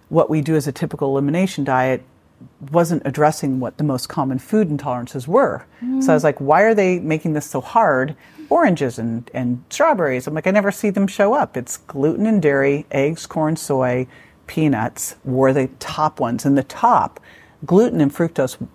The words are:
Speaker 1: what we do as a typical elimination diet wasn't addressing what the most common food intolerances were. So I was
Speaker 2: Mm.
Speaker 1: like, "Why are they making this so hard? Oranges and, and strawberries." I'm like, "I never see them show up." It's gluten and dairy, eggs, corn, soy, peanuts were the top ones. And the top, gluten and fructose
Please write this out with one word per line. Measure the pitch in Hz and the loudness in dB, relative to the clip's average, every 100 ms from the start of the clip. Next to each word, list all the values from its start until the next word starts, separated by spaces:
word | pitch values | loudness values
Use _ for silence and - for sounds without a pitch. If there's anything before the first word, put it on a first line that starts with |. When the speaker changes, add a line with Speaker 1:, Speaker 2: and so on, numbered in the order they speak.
| - | -2
Speaker 1:
what | 156 - | 0 2
we | 156 | 2
do | 143 156 | 0 0
as | 139 | -2
a | |
typical | 131 165 143 139 | -4 -6 -4 -2
elimination | 139 143 165 190 175 | 0 0 0 0 -2
diet | 139 127 131 127 - _ _ _ - - 143 | 0 0 2 -2 -6 _ _ _ -20 -20 -2
wasn't | 160 165 165 - | 0 2 0 -2
addressing | 135 151 156 143 131 | 2 2 2 -2 -2
what | 123 - | -4 -2
the | |
most | 147 127 - | -2 -2 -4
common | - 135 131 | -4 -2 -4
food | - 214 190 | -2 0 0
intolerances | 147 143 123 120 139 127 | -2 -4 -6 -6 -10 -2
were. | 214 220 - - - 247 262 | 2 2 -2 -10 -12 -6 -2
So | 262 | 2
I | 151 | 2
was | |
Speaker 2:
Mm. | 151 | 2
Speaker 1:
like, | 139 | 0
"Why | 135 160 | 2 4
are | 214 214 | 4 4
they | 190 180 | 2 0
making | 160 156 165 | -2 -2 -2
this | 151 - | -4 -4
so | 131 | -8
hard? | - 233 202 131 139 156 - - 311 | -2 2 4 2 0 -6 -16 -12 -2
Oranges | 349 302 165 135 117 | 2 2 2 -2 -4
and, | 117 113 123 | -6 -6 -8
and | 127 123 123 - | -6 -4 -4 -6
strawberries." | - 311 240 151 127 - | 0 0 2 0 -2 -4
I'm | |
like, | 151 185 | -4 0
"I | |
never | 208 196 | 0 0
see | - 208 | -2 -2
them | 196 196 | 0 0
show | - 202 | 2 2
up." | 269 254 131 | 2 0 -4
It's | 113 - | -8 -12
gluten | - 139 143 - 220 | -10 -2 0 0 0
and | 214 | 2
dairy, | 156 139 139 143 147 | 2 2 2 0 -2
eggs, | 143 139 165 - | -2 -2 -2 -8
corn, | 165 156 160 | -4 -2 -2
soy, | - 135 127 123 127 - - _ - | -2 0 0 -2 -4 -10 -20 _ -10
peanuts | - 156 117 120 - - - | 0 0 2 -2 -6 -12 -10
were | 135 127 135 | -4 2 4
the | 139 131 - | 4 0 -6
top | - 156 156 - | -10 -2 -2 -2
ones. | 123 120 139 | -4 -2 2
And | 139 | 2
the | |
top, | 131 - 233 202 - - - - - - 143 | 0 0 2 4 0 -6 -20 -20 -20 -12 2
gluten | 180 240 170 | 4 4 4
and | 139 | 2
fructose | - 165 - 131 - 123 | 2 -2 0 -2 -4 -8